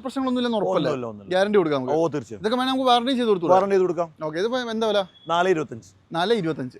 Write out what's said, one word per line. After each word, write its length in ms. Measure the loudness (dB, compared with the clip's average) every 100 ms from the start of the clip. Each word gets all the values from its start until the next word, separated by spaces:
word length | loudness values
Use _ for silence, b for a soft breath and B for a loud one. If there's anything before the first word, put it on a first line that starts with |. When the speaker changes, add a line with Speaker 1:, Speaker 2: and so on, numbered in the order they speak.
Speaker 1:
പ്രശ്നങ്ങളൊന്നും 380 | -6 -4 -2 -2
ഇല്ലെന്ന് 160 | -2 -2
ഉറപ്പല്ലേ? 320 | -2 0 -2
Speaker 2:
ഒന്നുമില്ല, 180 | -4 -6
ഒന്നുമില്ല. 180 | -12 -4
Speaker 1:
ഗ്യാരണ്ടി 240 | 0 4 4
കൊടുക്കാൻ 200 | 2 0
നമുക്ക്? 160 | 0 0
Speaker 2:
ഓ, 100 | 0
തീർച്ചയായും. 340 | -2 -8 -6
Speaker 1:
ഇതൊക്കെ 160 | -2 -2
വേണേ 100 | 0
നമുക്ക് 160 | 0 2
വാറണ്ടി 220 | 2 2
ചെയ്ത് 180 | 0 2
കൊടുത്തൂടെ? 220 | 0 4
Speaker 2:
വാറണ്ടി 200 | 4 6
ചെയ്ത് 100 | 2
കൊടുക്കാം. 300 | 2 0 -6 -6 -6
Speaker 1:
ഓക്കെ, 120 | -4
ഇതിപ്പോ 180 | -4 -4 -4
എന്താ 140 | -2 0
വില? 140 | 0 -2 _ -2
Speaker 2:
നാല് 220 | 2 2
ഇരുപത്തഞ്ച്. 400 | 2 -2 -10 -16 _ _
Speaker 1:
നാല് 220 | -4 0
ഇരുപത്തഞ്ച്. 440 | 0 0 -4 -8 -10